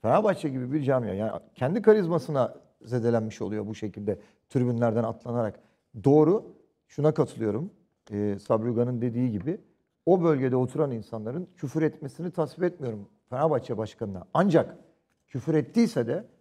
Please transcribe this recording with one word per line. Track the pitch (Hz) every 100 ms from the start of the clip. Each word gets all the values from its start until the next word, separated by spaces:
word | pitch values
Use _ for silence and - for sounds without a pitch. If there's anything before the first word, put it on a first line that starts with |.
Fenerbahçe | 110 160 214 180 156
gibi | 131 123
bir | 151
camia, | 135 131 110
yani | 95 110 - -
kendi | - 127 214
karizmasına | 208 214 170 170 - 143 113 - _ _
zedelenmiş | 113 123 117 117 110 -
oluyor | 104 107 101
bu |
şekilde | 110 107 104 104 95 - _ _
tribünlerden | 131 123 117 117 113
atlanarak. | 113 107 123 120 110 - _ _ _ 117
Doğru, | 113 147 151 202 - - _ _ _
şuna | - 151
katılıyorum. | 156 131 - 110 104 180 _ _ _ _
E, | 104 104 101
Sabri | - 113 117
Uga'nın | 117 120 123
dediği | 123 117 127
gibi | 104 113 190 _ _ _ _ -
o | 185
bölgede | 165 143 131 127
oturan | 127 139 143
insanların | 117 101 110 107 143 180 _
küfür | 139 156
etmesini | 156 151 139 - 175
tasvip | - 151 -
etmiyorum | 175 175 131 107 101 _ _
Fenerbahçe | 127 160 135 - 107
başkanına. | 107 - 104 95 85
Ancak | 151 196 156 - - _ _ _ _ _
küfür | 131 160
ettiyse | 156 - 240 233 143 117
de | 156 226 _